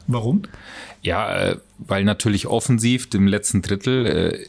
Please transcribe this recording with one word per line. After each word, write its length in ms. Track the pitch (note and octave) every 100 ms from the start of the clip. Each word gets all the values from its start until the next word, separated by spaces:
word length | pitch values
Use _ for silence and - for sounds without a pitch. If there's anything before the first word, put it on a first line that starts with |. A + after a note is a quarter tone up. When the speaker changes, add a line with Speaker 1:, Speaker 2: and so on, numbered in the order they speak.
| -
Speaker 1:
Warum? 340 | A#2+ C3 G3 - - - - - -
Speaker 2:
Ja, 360 | - F2 - F#2
äh, 200 | F#2+ F2+ - -
weil 240 | - G2
natürlich 460 | G2+ G2+ A2+ G2+ -
offensiv, 600 | A#2 - A#2 A#2 B2 -
dem 200 | G2+ G2
letzten 340 | G#2 - G2+
Drittel, 440 | - G2 B2+ C3 A2+
äh, 300 | D#2 F2 -